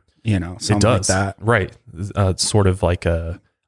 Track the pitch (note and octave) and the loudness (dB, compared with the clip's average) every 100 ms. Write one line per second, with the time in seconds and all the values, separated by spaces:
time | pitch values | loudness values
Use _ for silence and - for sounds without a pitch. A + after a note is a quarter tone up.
0 | _ _ A2+ G2 F2 F#2 - G#2 G#2 A2+ | _ _ -2 -2 -2 -8 -2 2 4 2
1 | G2 F#2+ G2 - G#2+ A#2 F2 - - - | 0 0 -2 -4 0 0 -2 -8 -20 -12
2 | G2 - F#2+ F2+ - G#2+ G2 F#2 E2+ F2 | -6 0 0 0 0 2 4 2 0 0
3 | E2+ E2+ E2 F#2+ _ _ | -2 -2 -4 -12 _ _